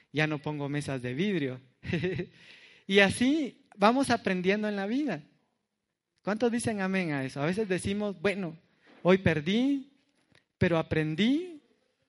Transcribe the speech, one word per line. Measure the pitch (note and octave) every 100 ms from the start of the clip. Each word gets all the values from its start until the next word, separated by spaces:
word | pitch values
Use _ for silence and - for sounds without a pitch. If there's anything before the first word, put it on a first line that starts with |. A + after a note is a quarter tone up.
| _
ya | C#3+ D#3
no | D3+
pongo | D3+ D3+ C#3
mesas | C#3+ D3+ C3+
de | B2
vidrio. | B2+ G#3 F3+ C3+ B2+ - _
<laughs> | - F3 F3+ D3+ - - - - - - -
Y | G3
así | G3 F#3 B3 D#4+ B3+ - _ -
vamos | G3+ B3+ C4
aprendiendo | A#3 G3 F#3 F3+ G#3 G#3+
en | G3+
la | G3
vida. | B3+ D4+ D3+ - _ _ _ _ _ _ _ _ _
¿Cuántos | - A3 A#3+
dicen | A#3 A#3+ G#3
amén | F#3+ F#3+ E3+
a | C#3+
eso? | C3 C#3+
A | D3+
veces | F#3 G#3+
decimos, | F3 G3 G3+ G#3 E3+
bueno, | F#3 F#3+ E3+ E3 _ _ _ -
hoy | E3+ F#3+
perdí, | F#3 D#3 D3 G#3+ C4+ C#4 C4 _ _ _ _ _ _ -
pero | F#3 E3
aprendí | D#3 D#3+ D#3 D#3 A3 D4 F4+ D#4 _ _ _ _